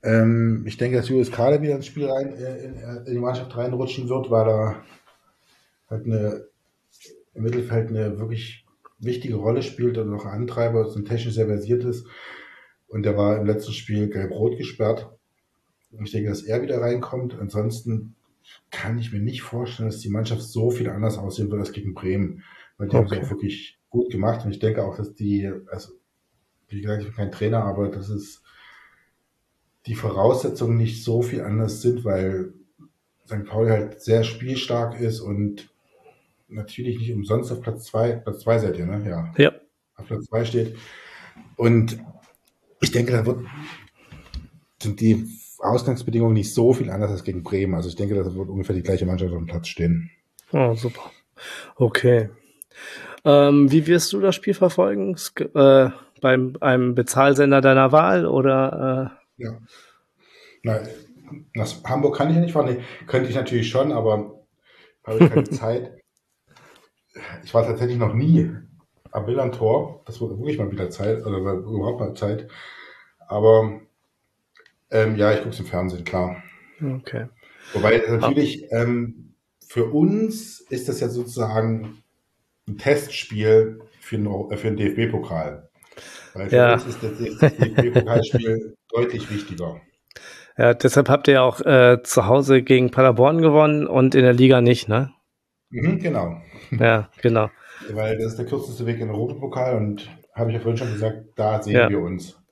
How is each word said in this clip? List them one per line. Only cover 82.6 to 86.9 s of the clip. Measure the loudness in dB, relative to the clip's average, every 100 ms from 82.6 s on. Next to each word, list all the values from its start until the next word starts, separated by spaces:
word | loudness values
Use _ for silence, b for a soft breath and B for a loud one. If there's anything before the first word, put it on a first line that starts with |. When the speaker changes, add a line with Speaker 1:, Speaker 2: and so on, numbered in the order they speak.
| -14
Speaker 1:
ein | -4
Testspiel | 0 0 0 -12 -10 -2 6 6 6 -2 -20 _
für | -8 -4
ein | -4
Eu-, | -4 -6
äh, | -4
für | -4
ein | 0
D-F-B-Pokal. | -2 0 -2 -2 -4 -6 -6 -10 -20 _ B B B B B
Weil | -12 0
für | 4
Speaker 2:
Ja. | 6
Speaker 1:
uns | 4
ist | 0